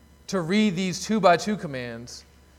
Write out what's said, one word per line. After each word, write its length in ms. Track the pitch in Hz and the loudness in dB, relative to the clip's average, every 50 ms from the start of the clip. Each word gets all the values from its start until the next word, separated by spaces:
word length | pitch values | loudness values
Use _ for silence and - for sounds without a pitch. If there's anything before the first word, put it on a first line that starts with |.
| _ - - - _ | _ -20 -20 -20 _
to 140 | - 196 190 | -6 -4 -4
read 340 | 165 156 202 214 214 214 170 | -2 0 2 2 2 2 2
these 320 | 185 190 185 165 - - | 0 -2 -2 -4 -4 -4
two-by-two 500 | - 220 214 180 180 170 165 - 214 214 | -2 2 4 6 6 6 4 2 -2 -4
commands 680 | - 185 156 135 127 123 120 117 117 120 - - - - - - - - _ - | -4 -6 -8 -8 -8 -8 -8 -10 -12 -14 -16 -18 -20 -20 -20 -20 -20 -20 _ -20